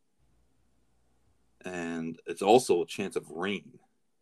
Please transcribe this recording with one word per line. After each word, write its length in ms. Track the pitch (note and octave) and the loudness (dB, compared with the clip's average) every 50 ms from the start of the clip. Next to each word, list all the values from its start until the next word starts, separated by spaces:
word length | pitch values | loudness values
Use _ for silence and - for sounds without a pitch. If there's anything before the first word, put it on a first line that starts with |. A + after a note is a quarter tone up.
| _ _ _ _ _ _ _ _ _ _ _ _ _ _ _ _ _ _ _ _ _ _ _ _ _ _ _ _ _ _ _ _ - | _ _ _ _ _ _ _ _ _ _ _ _ _ _ _ _ _ _ _ _ _ _ _ _ _ _ _ _ _ _ _ _ -14
And 540 | - F2+ F2 E2+ E2 E2+ E2 E2 E2 E2 - - | -12 -10 -8 -8 -6 -6 -6 -8 -8 -10 -12 -12
it's 160 | - E2+ - | -12 -8 -4
also 400 | G2+ G2 A2 B2+ - - F#2+ F2 | 4 6 6 6 8 6 2 2
a 40 | E2 - | 2 -2
chance 280 | - - G2+ F#2 - | -6 -6 -8 -6 -6
of 140 | - - - | -8 -10 -8
rain. 480 | D2+ E2 F2 G2 G#2 F2+ - - - - _ _ _ _ _ _ _ _ | -8 -6 -4 -4 -4 -6 -8 -12 -20 -20 _ _ _ _ _ _ _ _